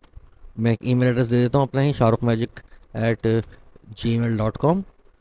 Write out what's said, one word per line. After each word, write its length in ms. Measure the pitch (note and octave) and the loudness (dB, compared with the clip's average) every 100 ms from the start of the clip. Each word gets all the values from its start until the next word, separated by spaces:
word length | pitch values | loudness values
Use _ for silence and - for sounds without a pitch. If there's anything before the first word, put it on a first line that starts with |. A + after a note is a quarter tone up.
| - - - - - - | -12 -20 -20 -20 -18 -2
मैं 120 | A#2 | 0
एक 80 | A2+ | 0
ईमेल 240 | B2+ B2 B2+ | 0 2 2
एड्रेस 200 | B2 A#2 | 2 0
दे 140 | A#2+ | 2
देता 160 | B2 C#3+ | 2 2
हूँ 100 | C3+ | 0
अपना 140 | C3+ | 0
ही, 120 | C#3+ | 0
शाहरुख 300 | - A2+ A2+ | 2 2 2
मैजिक 360 | A#2+ A2+ A#2 - - - - A2+ | 0 0 -2 -8 -20 -20 -14 -4
एट 300 | A2+ A2+ A2+ A2+ - - - - - | -2 0 0 -2 -2 -14 -20 -20 -20
जी 240 | A2 A#2 A#2 | -8 -4 -2
मेल 180 | A#2 A2 | 0 0
डॉट 200 | G#2+ - | -2 0
कॉम। 260 | C#3+ F#3 F#3+ _ _ _ | 0 0 -4 _ _ _